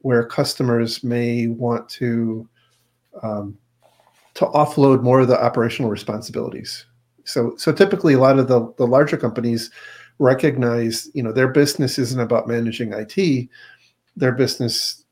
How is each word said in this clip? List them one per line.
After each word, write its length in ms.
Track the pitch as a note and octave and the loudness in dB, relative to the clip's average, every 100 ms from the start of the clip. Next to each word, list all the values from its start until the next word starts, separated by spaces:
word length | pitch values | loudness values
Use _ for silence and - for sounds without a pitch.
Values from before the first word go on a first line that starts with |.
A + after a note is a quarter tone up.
where 220 | C3+ A#2+ | 0 0
customers 760 | A#2 - C3+ - B2+ A#2 A2+ - | 0 -2 -4 -2 0 0 0 -4
may 460 | B2 A#2+ A#2+ A#2+ A#2 | -4 -2 -2 -2 -2
want 400 | A#2 A#2+ A#2 - | -2 -4 -4 -6
to, 600 | - A#2+ A#2 A2+ A2 A2+ _ _ _ _ _ _ - | -6 -4 -2 -2 -6 -12 _ _ _ _ _ _ -12
um, 360 | A2+ G#2 G2+ G2+ _ _ _ _ _ _ _ | -8 -8 -10 -14 _ _ _ _ _ _ _
to 120 | - - | -4 0
offload 560 | D3 D3 - C#3 B2+ | 2 2 4 4 4
more 180 | B2 C3 | 4 4
of 80 | B2 | 4
the 140 | B2 | 4
operational 480 | A#2+ B2 A2+ - A#2 | 2 0 -2 -2 -4
responsibilities. 960 | G#2 - G#2+ - - A#2 - - - - _ _ _ | -4 -8 -10 -8 -8 -8 -10 -14 -16 -18 _ _ _
So, 300 | - C3 A#2 - | -8 -4 -4 -2
so 160 | - | -2
typically 420 | - G3 F3+ D#3+ | 2 2 4 4
a 40 | C3 | 6
lot 200 | C3 C3+ | 6 4
of 100 | B2 | 4
the, 240 | B2 A#2 - | 2 0 -2
the 80 | A#2+ | 2
larger 300 | C3 D3+ D#3+ | 4 2 -2
companies 540 | A#2+ A#2 A#2 A2+ - - - - - - | -4 -4 -4 -4 -6 -16 -20 -20 -16 0
recognize, 920 | C3 C3 D#3 B2+ A#2+ A#2 A2+ A2 - | 2 4 0 0 -2 -2 -2 -6 -8
you 80 | C#3 | -8
know, 100 | A2+ | -4
their 160 | B2 C3 | 0 2
business 500 | C#3+ C#3+ - C3 - | 4 2 0 -2 -2
isn't 220 | B2 B2+ | -2 -2
about 280 | A#2 A2+ - | 0 0 0
managing 460 | A#2 A#2 A2+ A2+ | -2 -2 -4 -6
I 100 | G#2+ | -8
T. 460 | G#2+ - F3+ B2+ B2 - - _ _ _ _ - | -6 -2 0 0 -4 -14 -20 _ _ _ _ -2
Their 160 | B2+ | 0
business 720 | A#2+ B2 - A#2+ - - - _ | 2 0 -2 -4 -4 -6 -10 _